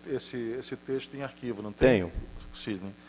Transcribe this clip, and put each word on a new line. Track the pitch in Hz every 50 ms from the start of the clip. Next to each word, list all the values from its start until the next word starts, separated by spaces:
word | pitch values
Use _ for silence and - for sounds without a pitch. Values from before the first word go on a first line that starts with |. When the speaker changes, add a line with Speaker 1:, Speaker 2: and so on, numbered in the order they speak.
| -
Speaker 1:
esse, | - 135 127 - - -
esse | 123 117 113 117 131 - - 131
texto | - - - 135 135 - - -
em | 139 139
arquivo, | 127 - - - 120 113 101 104
não | 107 101
tem? | - 127 131
Speaker 2:
Tenho. | 123 98 90 85 - - - - - - - - -
Speaker 1:
Sidney? | - - 117 104 92 95 98 92 - -